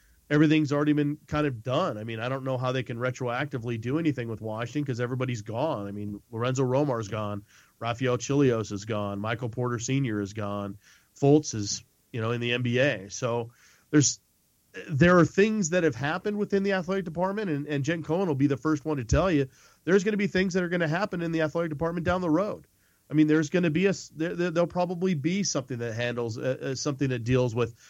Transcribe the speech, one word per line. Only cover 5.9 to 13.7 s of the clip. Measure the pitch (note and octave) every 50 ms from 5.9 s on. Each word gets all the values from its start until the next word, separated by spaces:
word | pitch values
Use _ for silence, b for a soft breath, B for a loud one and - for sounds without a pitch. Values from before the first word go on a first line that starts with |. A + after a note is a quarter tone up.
mean, | G2+ G#2 G#2 G#2 G2+ G2+ - _
Lorenzo | A#2+ A2+ A#2 B2+ B2+ C3+ C3+
Romar's | B2 B2+ C3+ D3+ C#3+ B2 A#2 A2 G2
gone. | A2+ A2 G#2+ G#2 G#2 G2+ G2+ b b b b b b b
Rafael | A2+ A#2 A#2+ A#2 C3 B2 B2
Chilios | A#2+ - - C#3 C#3+ C#3+ C3 A#2 A2+ G#2 -
is | G#2 G2 G2
gone. | A2+ A2+ G#2 G#2 G2+ G2+ G2+
Michael | G2+ A2 A#2+ A#2 B2+ A2+
Porter | A2 B2+ B2 B2 A#2+ A2+
Senior | A#2+ - C3+ C#3 C#3 A#2 G#2+ G#2
is | G2+ G2
gone. | G#2 A2 G#2 G2+ G2+ G2+ G2+ G2+ F#2+ - b b b b b b b -
Fultz | C#3+ C#3 D3 D#3 D3+ - -
is, | A2 G#2 G#2 - - - _ _ _ _ _ -
you | A#2+
know, | A2 A2+
in | A#2+ A#2+
the | A#2+ A#2+ A#2+
N | B2
B | B2 A#2+ A#2+ B2
A. | C3+ D3 B2 F#2+ F#2+ G2+
So | - - C3 A#2 A#2 A#2+ A2+ A#2 b b b b